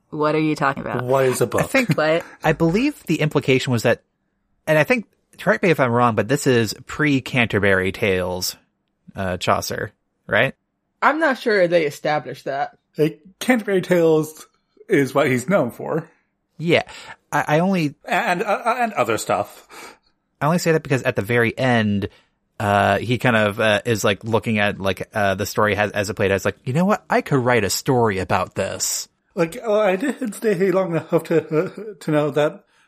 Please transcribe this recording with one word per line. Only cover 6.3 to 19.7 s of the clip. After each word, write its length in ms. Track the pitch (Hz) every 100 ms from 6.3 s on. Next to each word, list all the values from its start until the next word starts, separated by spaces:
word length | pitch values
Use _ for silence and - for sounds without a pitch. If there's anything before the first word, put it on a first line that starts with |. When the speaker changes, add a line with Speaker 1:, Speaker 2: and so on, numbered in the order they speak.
| 143 139
Speaker 3:
is 260 | 120 110 - -
pre-Canterbury 1040 | - 151 135 - 131 113 104 101 95 95
Tales, 640 | - 101 92 90 90 - - _ _ _ _ -
uh, 220 | 95 95 90
Chaucer, 560 | - 90 - - 110 _ _ _ -
right? 260 | 104 131 - _ _ _ -
Speaker 4:
I'm 200 | 240 302
not 180 | 311 254
sure 300 | 240 208 170
they 180 | 170 147
established 600 | - 151 151 - 139 143
that. 300 | 139 147 _ _ -
Speaker 2:
Like, 220 | 156 - - -
Canterbury 420 | - 247 208 190
Tales 640 | - 175 165 156 151 - - _ _ _ -
is 260 | 151 127
what 120 | 135 131
he's 240 | 123 170
known 200 | 190 120
for. 380 | - - 156 - _ _ _ _ -
Speaker 3:
Yeah. 280 | 170 127 - - - - -
I, 140 | 147 -
I 120 | 151
only 360 | 190 185 147 - -
Speaker 2:
And, 360 | 190 214 175
uh, 320 | 214 240 233 247
and 160 | 226
other 240 | 143 117 107
stuff. 500 | - 104 - - -